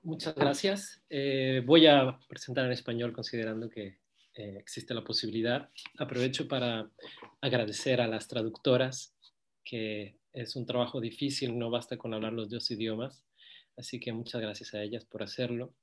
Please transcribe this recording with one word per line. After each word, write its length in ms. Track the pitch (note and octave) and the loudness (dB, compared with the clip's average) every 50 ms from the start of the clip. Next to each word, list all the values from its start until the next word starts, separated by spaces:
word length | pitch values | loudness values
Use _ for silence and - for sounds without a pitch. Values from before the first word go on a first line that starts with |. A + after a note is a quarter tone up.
| _ | _
muchas 300 | E3 D#3 D3+ - E3 D#3 | -6 -6 -4 -4 -6 0
gracias. 680 | C#3+ D3 C#3+ C#3+ - - F#3+ G3 G3 - - - - _ _ | 2 2 2 2 2 2 0 0 0 -4 -10 -14 -18 _ _
Eh, 520 | D#3 C#3+ C#3 C#3 C3+ C3+ C3 C3 C3 C3 B2 | -4 -2 0 0 0 2 2 2 2 2 6
voy 200 | B2 D#3 E3+ D#3+ | 8 10 12 12
a 320 | D#3 C#3+ C#3+ C3 C3 C3 - - _ | 12 12 10 8 6 0 -4 -12 _
presentar 360 | - - - - B2+ C#3 C3 | -16 -14 -10 -4 0 0 2
en 60 | B2 | 2
español 400 | B2 B2+ - - A#2 A#2 A#2+ A#2+ | 0 -2 -2 -4 -2 -2 -2 -2
considerando 580 | A#2 - A2 - - A#2 A2+ A2 A2 A2 A#2 A2+ | -4 -6 -8 -6 -4 -4 -4 -2 -4 -6 -6 -8
que, 300 | - A2 G#2 F#2+ F#2+ _ _ _ _ _ _ _ _ | -8 -10 -10 -10 -12 _ _ _ _ _ _ _ _
eh, 200 | - G#2+ G#2 G2 G2+ | -12 -12 -10 -10 -12
existe 360 | - - - - - - A#2 | -14 -12 -12 -12 -8 -6 -6
la 100 | A2+ G#2+ | -6 -4
posibilidad. 680 | - G#2+ - - A2 G2+ A2+ A2 A#2 B2 C#3 C#3+ - _ - - - _ - | -2 -4 -2 -2 -2 -2 0 0 2 0 0 -2 -8 _ -18 -18 -18 _ -8
Aprovecho 500 | D3 - A#2+ B2 B2 C3 B2+ - D#3 C3 | -6 -4 -2 0 0 0 0 -2 -4 -2
para 420 | C#3+ C3 B2 A#2+ A#2 A2 A2 - _ - - - - - - - _ _ | -2 -2 0 -2 -2 -4 -6 -8 _ -20 -20 -18 -18 -18 -18 -20 _ _
agradecer 580 | - C#3 A#2+ A#2+ A2+ G#2 G#2 - - C#3 B2+ A#2+ | -2 2 2 2 2 0 -4 -4 0 2 2 4
a 80 | A#2+ A2+ | 2 2
las 220 | A2 A2 - - | 0 -4 -6 -6
traductoras, 840 | - A#2+ A2 A2+ A2 - _ C#3+ B2+ B2+ C3 C3 C3 - - - _ _ _ - _ _ _ _ _ _ _ | -4 -2 -2 -2 -4 0 _ 4 6 6 4 2 -2 -8 -12 -14 _ _ _ -20 _ _ _ _ _ _ _
que 500 | - - A#2 A2 G#2+ G#2+ G#2+ G#2 G2+ - _ _ _ | -10 -6 -4 -4 -4 -4 -6 -6 -10 -12 _ _ _
es 240 | _ - A#2 - - | _ -10 -10 -8 -6
un 100 | C3+ A#2+ | -8 -6
trabajo 360 | - C3 B2 A#2+ A#2 - C3+ | -2 0 0 0 0 -2 -4
difícil, 580 | A2+ A#2 A2 - D3 C#3 C#3 - C#3 B2 A#2 A#2+ | -4 -4 -4 -2 -4 -2 -2 -2 -2 -2 -2 -2
no 100 | A#2+ A#2 | -2 0
basta 280 | A#2 A#2+ A#2 - B2+ A#2+ | -2 -2 -2 -4 -10 -8
con 160 | - A#2 A2+ | -6 -6 -4
hablar 180 | A2 G#2+ A2 | -4 -4 -4
los 180 | A2+ A2+ A2 G2+ | -4 -4 -4 -4
dos 220 | A2+ A#2 - - | -6 -6 -4 -4
idiomas. 540 | B2 G#2 A2+ A2 A2 A2 A#2+ C3+ - - _ _ _ _ - - - - _ _ _ | -4 -2 -2 -2 -2 -4 -4 -8 -10 -16 _ _ _ _ -20 -20 -20 -20 _ _ _
Así 240 | - B2+ - - B2 | -16 -12 -10 -10 -8
que 140 | - B2 A2+ | -6 -6 -6
muchas 280 | A2+ A#2 - - A#2+ | -6 -8 -6 -6 -6
gracias 320 | A2 G#2+ G#2 - A2+ - - | -6 -6 -8 -10 -12 -10 -8
a 80 | G#2+ | -8
ellas 220 | G#2 G#2 A2+ A#2 - | -6 -6 -8 -10 -10
por 200 | _ - A2 - | _ -10 -10 -8
hacerlo. 500 | - - - B2+ A#2+ A#2+ A#2 B2 - _ _ | -8 -6 -6 -4 -4 -4 -6 -6 -10 _ _